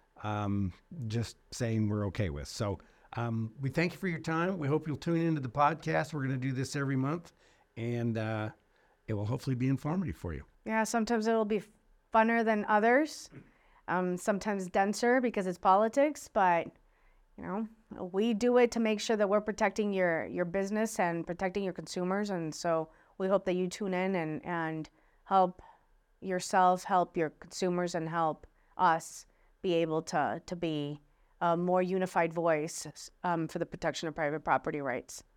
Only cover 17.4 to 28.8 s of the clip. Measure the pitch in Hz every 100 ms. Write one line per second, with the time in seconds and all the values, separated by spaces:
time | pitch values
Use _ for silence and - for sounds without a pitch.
17.4 | 170 190 220 - - - 180 190 226 208
18.4 | 247 247 240 233 220 214 - 220 202 208
19.4 | 214 208 208 202 208 190 180 165 95 175
20.4 | 175 190 196 214 220 - 175 170 165 175
21.4 | 190 202 190 - 165 - 180 196 208 185
22.4 | 160 151 175 160 160 - _ - 190 196
23.4 | 196 180 180 - 202 180 185 190 160 156
24.4 | - 170 160 160 151 _ _ _ - 196
25.4 | 185 - - _ _ _ _ - 190 180
26.4 | - 196 185 180 - 185 175 - 156 -
27.4 | - - 185 175 175 175 160 165 160 151
28.4 | - _ _ -